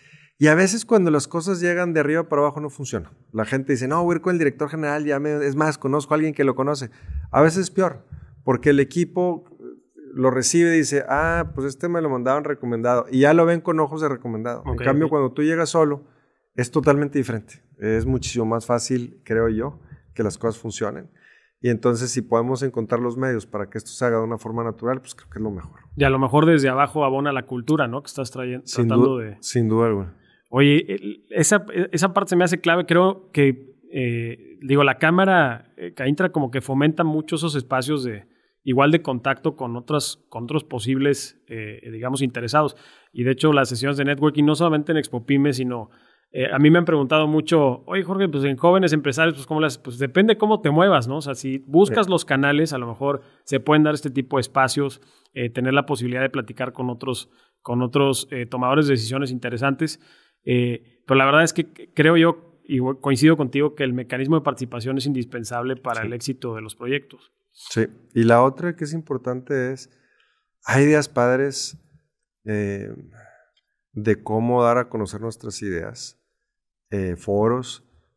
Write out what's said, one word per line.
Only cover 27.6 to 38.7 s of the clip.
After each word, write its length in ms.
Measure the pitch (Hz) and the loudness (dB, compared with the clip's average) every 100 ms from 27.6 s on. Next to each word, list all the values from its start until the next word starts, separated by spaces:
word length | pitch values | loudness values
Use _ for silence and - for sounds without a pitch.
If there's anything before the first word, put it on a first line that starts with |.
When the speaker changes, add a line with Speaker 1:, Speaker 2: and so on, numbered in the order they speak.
| 120 156 123 | -2 0 0
Speaker 2:
¿no? 140 | 127 | -4
Que 60 | 143 | -10
estás 240 | - 123 | -10 -10
trayen-, 320 | 131 123 127 - | -8 -8 -8 -8
Speaker 1:
Sin 220 | - 117 | -2 2
Speaker 2:
tratando 200 | 113 127 | 4 4
Speaker 1:
du-, 60 | 127 | 2
Speaker 2:
de 180 | 107 101 | -6 -12
Speaker 1:
sin 280 | - 123 113 | -4 0 2
duda 160 | 110 117 | 2 2
alguna. 320 | 101 92 - _ _ _ | 0 -4 -12 _ _ _
Speaker 2:
Oye, 400 | 127 143 147 - | 2 4 4 0
el, 320 | 98 104 - _ | -8 -10 -14 _
esa, 360 | - 156 208 208 180 185 | -2 2 2 0 -4 -2
esa 200 | 170 185 | -2 0
parte 180 | 196 196 | 0 0
se 40 | 175 | 2
me 80 | |
hace 160 | 180 175 | 2 0
clave. 260 | 170 175 156 | 0 0 2
Creo 440 | 170 190 190 - | 4 4 0 -6
que, 460 | 151 139 127 - _ _ | 2 2 2 -8 _ _
eh, 640 | 135 123 117 117 123 65 76 | -6 -4 -4 -8 -12 -20 -18
digo, 220 | 139 143 | 0 2
la 140 | 143 127 | 2 2
cámara, 760 | 156 175 190 180 139 107 - - | 2 2 4 4 2 -2 -14 -16
eh, 160 | 87 | -14
Caintra 400 | - 135 147 185 | -6 -4 0 0
como 180 | 165 131 | 0 -2
que 80 | 131 | -4
fomenta 460 | 131 135 151 160 160 | -4 0 0 0 -2
mucho 320 | 156 156 156 | -2 -4 -4
esos 180 | 160 147 | -4 -4
espacios 480 | 123 131 127 151 | -4 -4 -2 -4
de, 220 | 123 104 - _ _ _ | -4 -10 -14 _ _ _
igual 280 | 135 | -2